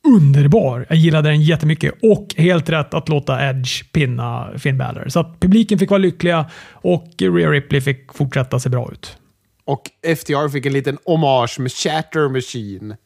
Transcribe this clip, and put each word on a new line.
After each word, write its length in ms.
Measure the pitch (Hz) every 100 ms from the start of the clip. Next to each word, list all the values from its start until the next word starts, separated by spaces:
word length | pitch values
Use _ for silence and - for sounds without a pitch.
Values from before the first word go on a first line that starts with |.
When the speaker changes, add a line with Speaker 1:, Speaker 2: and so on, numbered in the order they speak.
| 311
Speaker 1:
underbar. 760 | 220 139 139 143 214 143 123 -
Jag 100 | 160
gillade 300 | 165 156 151
den 140 | 151
jättemycket 520 | 151 160 156 156 147 -
och 240 | 220 202 - -
helt 320 | 170 175 165
rätt 260 | 160 143
att 140 | 165 -
låta 420 | 151 - 127 139
Edge 420 | 131 127 - -
pinna 560 | - 135 123 120 120 - -
Finn 200 | 143 135
Balor. 300 | 123 - -
Så 120 | 170
att 200 | 165 -
publiken 380 | 180 214 220 202
fick 120 | 190
vara 80 | 196
lyckliga 520 | 190 165 175 165 147 - -
och 360 | - 180 170 - -
Rhea 320 | 185 175 160
Ripley 300 | 147 - 143
fick 320 | 135 131 -
fortsätta 480 | - 139 139 131 127
se 80 | 127
bra 220 | 123 117
ut. 240 | - - - _ _ _ _
Speaker 2:
Och 180 | - 139 - _ 165
F 180 | 160
T 100 | -
R 140 | 143 151
fick 180 | 139 139
en 60 |
liten 260 | 139 135 139
hommage 560 | - 160 147 131 117 -
med 120 | 127
Shatter 560 | - 170 160 156 156 143
Machine. 680 | 131 123 120 104 95 107 107